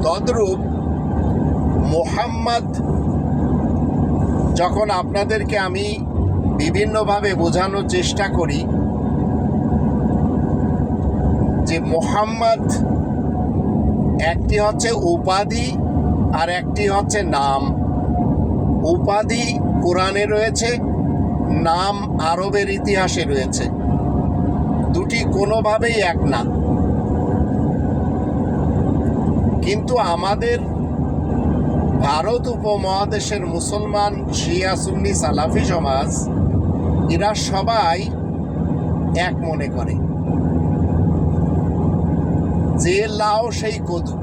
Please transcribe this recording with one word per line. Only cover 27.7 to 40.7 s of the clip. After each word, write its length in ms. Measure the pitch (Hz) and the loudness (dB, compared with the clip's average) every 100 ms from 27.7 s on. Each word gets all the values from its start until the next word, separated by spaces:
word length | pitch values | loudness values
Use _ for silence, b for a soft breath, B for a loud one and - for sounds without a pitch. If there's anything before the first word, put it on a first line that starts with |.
| - - - - - - - - - - - - - - - - - - - | 0 0 0 0 -2 -2 -2 0 0 0 2 2 2 0 0 0 2 2 2
কিন্তু 300 | 175 208 - 247 202 | 2 0 0 0 2
আমাদের 440 | 170 185 214 233 240 - - - - - - - - - - - - - - - | 0 0 0 0 0 -2 -2 -2 -2 -2 0 0 0 0 2 2 2 2 2 2
ভারত 380 | - 190 240 - 226 | 0 0 0 -2 -2
উপমহাদেশের 840 | 214 202 190 190 202 185 - 208 180 | 0 0 0 0 0 -2 -2 -4 -2
মুসলমান 580 | 170 - 202 208 208 208 - - - | -4 -2 -4 -2 0 0 -2 -4 -2
শিয়া 340 | 165 175 185 185 | 0 0 0 -2
সুন্নি 280 | - - 202 196 | -2 0 0 0
সালাফি 400 | - - - - - | 0 0 2 2 2
সমাজ, 380 | 175 147 135 - - - - - - - - - - - | 0 0 0 0 -2 -2 0 0 2 0 0 0 0 2
এরা 160 | 165 202 214 - | 2 0 0 -2
সবাই 480 | 190 190 - 165 170 165 - - - - - - - - - - 165 180 | -2 0 2 2 0 -2 -4 -4 -4 -4 -2 -2 0 0 0 0 0 0
এক 80 | - - | -2 -2
মনে 200 | 156 143 - | -2 -2 -2
করে 180 | - - - - - 85 82 85 85 | -2 -2 -2 -2 -2 0 0 0 0